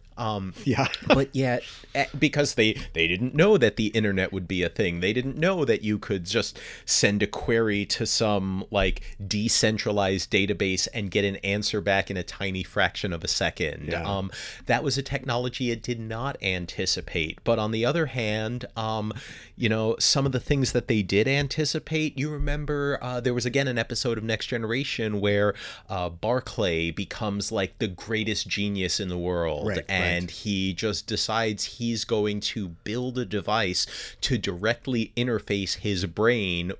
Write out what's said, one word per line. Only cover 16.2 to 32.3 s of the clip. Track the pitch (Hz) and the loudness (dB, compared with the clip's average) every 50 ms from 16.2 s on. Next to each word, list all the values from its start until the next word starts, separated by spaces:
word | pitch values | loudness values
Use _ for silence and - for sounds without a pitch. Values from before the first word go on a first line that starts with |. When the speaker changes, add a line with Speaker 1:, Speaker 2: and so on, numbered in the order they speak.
| 127 139 135 - | -6 -6 -6 -2
Speaker 1:
anticipate. | - 95 95 90 87 - - - 95 - - 92 - - - 87 80 80 87 - - | -2 0 0 0 -2 -4 -4 -4 -2 -2 -2 -2 -4 -2 -2 0 0 -2 -4 -2 0
But | 127 117 | 2 2
on | 110 107 107 | 2 2 0
the | 110 110 113 | 0 0 2
other | 123 143 170 160 | 2 2 0 0
hand, | 131 - 127 113 107 107 110 110 110 120 120 - - - | -2 -2 -2 -2 0 0 0 -2 -2 -4 -6 -8 -8 -6
um, | 113 110 110 110 110 107 107 107 - - - - - - - - | -4 -4 -2 -2 -2 -2 -4 -6 -8 -10 -14 -16 -18 -18 -16 -6
you | - 120 107 | 0 2 2
know, | 110 110 110 110 117 - | 4 4 2 2 2 2
some | - - - 147 135 | 2 2 4 4 2
of | 139 127 | 2 0
the | 123 | 0
things | - - 147 139 131 - - | 0 2 2 2 2 2 2
that | 123 - - | 0 2 2
they | 117 107 | 2 2
did | 98 85 95 101 110 135 | 2 4 4 4 4 4
anticipate, | 139 143 143 135 - - 156 - - 156 - - 160 156 156 147 - 131 | 2 0 0 -2 -2 -2 -2 0 -2 -4 -4 -2 -2 -2 -2 -2 -2 -4
you | 135 151 | -4 -4
remember, | 151 143 - 143 143 147 147 147 147 143 143 143 139 - | -2 0 0 0 0 0 -2 -2 -2 0 0 0 -2 -2
uh, | - 127 123 123 | -4 -4 -2 0
there | 117 127 120 | 0 2 2
was, | 120 113 | 2 0
again, | 123 123 135 139 131 | 2 2 2 2 2
an | 120 | 0
episode | 117 113 - 120 - - 123 117 | 0 -2 -2 -2 -2 0 0 0
of | 107 107 | 0 0
Next | 113 113 110 - | -2 -2 -2 -2
Generation | - 127 113 113 110 117 131 143 - - - 113 107 104 101 | -2 -4 -2 -2 0 -2 -2 -2 -2 -2 -2 -2 0 0 2
where, | 98 104 101 101 104 104 - - - - - - - - | 2 4 4 4 4 4 2 -2 -6 -14 -14 -14 -10 -6
uh, | 101 92 90 87 | -4 -4 -4 -4
Barclay | 85 85 - 110 123 127 - - - - 107 90 82 82 82 82 | -4 -2 -2 0 0 0 -2 -4 -2 0 2 2 2 2 2 0
becomes, | 80 - 98 - - - 113 104 101 101 98 - 113 | 0 -2 -4 -6 -4 -4 -2 -2 -2 -2 -2 -2 -2
like, | 104 98 92 - - | 0 -2 -2 -2 -2
the | 117 | -4
greatest | 101 90 - - - 113 110 107 110 107 - - - | -2 -4 -6 -6 -4 -2 0 0 0 -2 -2 -2 -4
genius | - 104 101 104 101 98 92 87 - - | -2 -2 0 0 0 0 0 0 0 -2
in | 101 | -2
the | 90 90 | -2 -2
world. | 87 87 90 90 87 85 80 76 76 76 - | -2 0 0 0 0 0 0 0 -2 -2 -2
Speaker 2:
Right, | 92 | -2
right. | 85 - - 98 92 87 90 | -2 -2 -2 0 2 2 2
Speaker 1:
And | 87 87 90 87 | 2 0 -2 -4
he | - - - 107 101 95 95 95 90 | -6 -6 -4 -2 0 0 0 0 -2
just | - 110 107 95 - - | -2 -2 -2 -2 -4 -4
decides | - 110 101 - - 110 113 113 110 107 101 - | -4 -4 -2 -2 0 0 0 0 0 0 -2 -6
he's | - - - 120 117 117 110 - | -8 -6 -4 -2 -2 -2 -2 -2
going | - 117 107 104 107 | 0 0 2 2 2